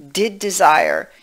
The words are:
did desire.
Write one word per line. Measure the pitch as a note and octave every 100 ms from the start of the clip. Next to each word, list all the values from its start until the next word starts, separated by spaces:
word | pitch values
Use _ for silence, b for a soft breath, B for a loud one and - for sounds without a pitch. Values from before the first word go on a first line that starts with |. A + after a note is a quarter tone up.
| C#3+
did | F3 A3 G3+
desire. | G3+ F3+ E3 D3+ D#2 D2+ - b